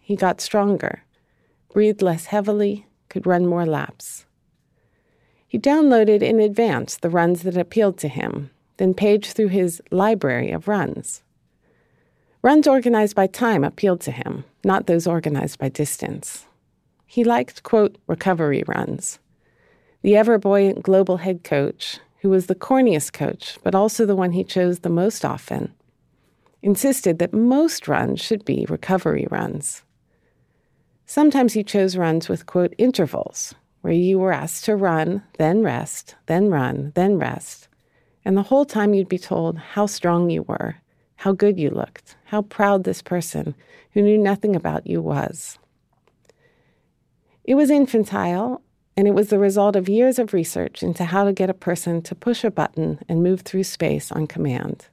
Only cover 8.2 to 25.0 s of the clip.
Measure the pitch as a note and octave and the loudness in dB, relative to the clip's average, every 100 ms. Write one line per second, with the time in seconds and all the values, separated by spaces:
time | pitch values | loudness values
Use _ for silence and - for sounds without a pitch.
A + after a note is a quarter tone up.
8.2 | - - C#3+ _ _ _ F#3+ F#3 G3+ G#3 | -8 -8 -10 _ _ _ 0 2 2 2
9.2 | G#3 - G#3+ F#3+ F3+ E3 - F3+ G3+ A3 | 0 -2 0 2 0 -4 -6 0 0 0
10.2 | C#3+ A#2+ B2 - E3 G#3 D#3 - - - | 0 -2 -2 -4 -2 -2 -2 -6 -12 -16
11.2 | _ _ _ _ _ _ _ _ _ _ | _ _ _ _ _ _ _ _ _ _
12.2 | _ _ A#3+ D4+ D4+ C4+ B3 A#3 G#3 G#3 | _ _ 4 4 6 4 4 2 2 2
13.2 | F#3+ - A#3+ G3 D3 - G3+ F3+ - B2 | 0 0 0 0 -2 0 0 0 -4 -10
14.2 | - C#3 C3+ _ F#3+ D3 - E3+ E3+ E3+ | -10 -10 -14 _ -2 0 2 0 0 -2
15.2 | D#3+ C#3+ C#3+ - C3+ - D3 - - - | -2 -4 -4 -6 -8 -4 -6 -6 -10 -10
16.2 | - - - _ _ _ _ _ _ - | -12 -16 -20 _ _ _ _ _ _ 0
17.2 | A#3 A#3+ B3+ - - A3+ G#3 - - E3 | 2 2 -2 -10 0 2 2 -2 -8 -4
18.2 | - F3 D3+ C#3 - - - D3 - - | -2 0 0 -2 -2 -4 -6 -6 -10 -14
19.2 | _ _ _ _ _ _ _ _ G3+ G#3 | _ _ _ _ _ _ _ _ 4 4
20.2 | A3 A3 G3+ G3+ G3 - E3 F#3+ F#3 F3+ | 6 4 4 4 4 0 2 4 4 0
21.2 | F#3 F3 - D3 C#3 - - - _ _ | -2 -6 -2 -2 0 -4 -12 -14 _ _
22.2 | G3 F#3+ F3+ F#3 - C4 B3+ D#3+ - - | 2 2 2 -4 0 4 4 2 -2 -6
23.2 | D3 - - - - F#3+ G#3+ - A3 G3 | -6 -6 -14 -6 0 2 2 2 0 2
24.2 | F#3 F3 F#3 F#3 F3+ F3 F3 E3+ | 0 -2 -2 0 0 0 -2 0